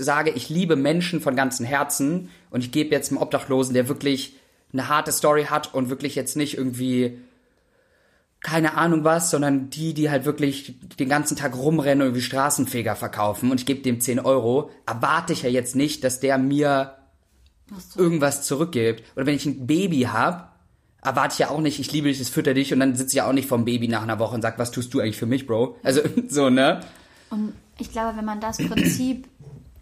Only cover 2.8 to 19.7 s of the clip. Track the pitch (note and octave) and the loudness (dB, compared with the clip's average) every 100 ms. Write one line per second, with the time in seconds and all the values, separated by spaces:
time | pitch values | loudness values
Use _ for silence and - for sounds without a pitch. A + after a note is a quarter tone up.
2.8 | D3+ C#3+ C#3+ C3+ - C#3 - C3 C3 B2 | 0 0 0 -2 -2 -2 0 0 2 2
3.8 | B2 C#3 C#3+ C3+ - - _ _ _ C3 | 0 -2 -2 -2 -4 -16 _ _ _ -6
4.8 | B2+ D3 D3+ - D#3 D3+ D3 D3 - C#3 | 0 0 0 2 4 4 2 -2 -2 -2
5.8 | B2 C3 D3 C3+ B2+ D3+ C#3+ - C3 A#2+ | -2 -4 -4 -4 -4 -4 -4 -2 -4 -2
6.8 | C3 B2 B2 A#2+ - _ _ _ _ _ | 0 2 0 -2 -18 _ _ _ _ _
7.8 | _ _ _ _ _ _ - E3 D#3 D#3 | _ _ _ _ _ _ -2 0 2 2
8.8 | E3+ D#3+ D3+ E3 E3+ D3 C#3+ C#3 B2+ D3+ | 2 4 4 2 2 0 2 0 -2 -6
9.8 | D#3+ D3+ D3+ C#3 C#3+ D3 C#3+ C3 - - | -4 0 0 0 0 0 -2 -2 -10 -18
10.8 | - - C3 D3 D3 C#3+ C#3 B2 C#3+ D#3+ | -14 -4 0 0 0 -2 -4 -2 0 2
11.8 | C#3 C#3 C3+ B2 B2 C3 C#3+ C#3+ B2+ B2 | 4 4 2 0 -2 0 0 0 -2 -2
12.8 | A2 G2+ A2 - G#2 G2+ B2 B2+ - C3+ | -4 -4 -6 -2 -2 0 0 0 0 -2
13.8 | B2+ A#2+ - B2 B2+ C3+ A#2 C3 D3 - | -2 -2 0 0 2 2 4 0 -2 -8
14.8 | - A#2 C#3 D#3+ F3 D#3+ B2+ B2+ B2 C3 | -10 -2 0 0 0 -2 0 0 0 0
15.8 | D3 - B2+ - C3+ C3+ C3 C#3+ D3 C#3 | -2 0 -4 0 0 2 2 2 2 2
16.8 | C3 - _ _ _ _ _ _ _ G3 | 0 -8 _ _ _ _ _ _ _ -20
17.8 | - G3 F3 E3 C#3+ C#3 - C3+ E3+ B2 | -8 2 2 4 2 0 -2 -2 0 2
18.8 | A2+ A2+ - - C3+ C#3+ D3+ C3 B2 | 0 0 -6 -4 0 0 -2 -4 0